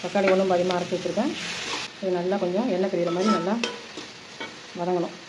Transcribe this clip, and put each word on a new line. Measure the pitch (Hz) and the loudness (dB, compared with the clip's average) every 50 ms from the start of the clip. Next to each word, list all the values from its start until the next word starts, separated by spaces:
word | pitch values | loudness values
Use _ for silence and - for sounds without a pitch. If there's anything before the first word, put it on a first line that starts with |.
| - | -6
தக்காளி | 175 - 202 190 190 185 | 0 2 4 6 6 6
ஒண்ணும் | 190 190 190 180 | 6 6 4 4
பாதியமா | 175 180 180 180 175 | 4 4 4 2 0
அரைச்சி | 175 - 185 - | 0 0 -2 -2
வச்சிருக்கேன். | - 175 160 202 247 302 - - - - - - - - - - - - - - | -2 -2 0 2 0 0 0 -2 -6 -6 -6 -6 -6 -6 -6 -6 -6 -8 -10 -4
இது | - 185 180 175 | -2 0 0 2
நல்லா | 175 185 196 202 190 | 2 0 0 2 0
கொஞ்சம் | 175 175 202 240 - 180 | 2 2 2 2 2 2
எண்ணெய் | 175 190 196 190 | 2 2 2 2
பிரியிற | 170 175 170 170 175 | 0 2 2 2 2
மாதிரி | 196 220 208 165 | 4 4 4 4
நல்லா | 170 190 220 233 233 - - - - - - - - - - - - - - - - - - - - - - 175 | 2 0 0 0 0 -4 -4 -8 -12 -12 -12 -14 -14 -14 -16 -16 -18 -18 -14 -12 -12 -12 -12 -16 -16 -12 -6 -4
வதங்கணும். | 175 175 180 175 170 170 - - - | -2 0 0 0 0 -2 -6 -14 -16